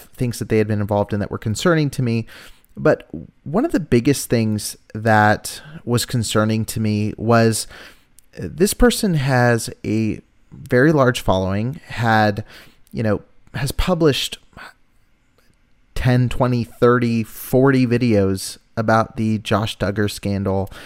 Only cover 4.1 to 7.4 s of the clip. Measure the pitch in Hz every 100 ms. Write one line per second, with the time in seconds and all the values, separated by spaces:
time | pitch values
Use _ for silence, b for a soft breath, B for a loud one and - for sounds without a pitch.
4.1 | 135 - 120 110 107 - - _ 110 110
5.1 | 107 107 104 - - B B - 117 -
6.1 | 123 107 110 110 110 107 113 107 104 107
7.1 | - 110 117